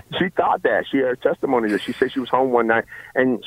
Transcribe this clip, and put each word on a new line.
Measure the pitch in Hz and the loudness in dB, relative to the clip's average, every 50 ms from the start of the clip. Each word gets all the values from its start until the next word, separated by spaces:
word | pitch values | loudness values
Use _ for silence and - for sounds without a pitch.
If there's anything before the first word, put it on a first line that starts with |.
| - - 156 - | -14 -8 -4 -2
She | 175 190 | -2 -2
thought | - - 175 202 - 190 - | -2 -2 0 0 0 0 0
that. | 135 107 90 - - | 0 0 0 -2 -2
She | - | -2
had | 135 131 | 0 0
her | 127 127 | 0 -2
testimony | - - 139 170 - - 143 131 120 113 107 | 0 0 -2 -2 0 -2 0 0 2 2 0
that | 104 95 | 0 -2
she | - - | -2 -4
said | 123 - 131 123 | -2 -2 -2 -2
she | - 135 | -2 -6
was | 123 - | -4 0
home | - 127 135 135 | 0 2 2 4
one | 123 120 113 | 2 2 2
night, | 113 113 113 - - - - - - - | 4 2 0 0 -4 -10 -20 -16 -6 -2
and | 131 131 131 123 101 - | 0 2 2 0 -2 -4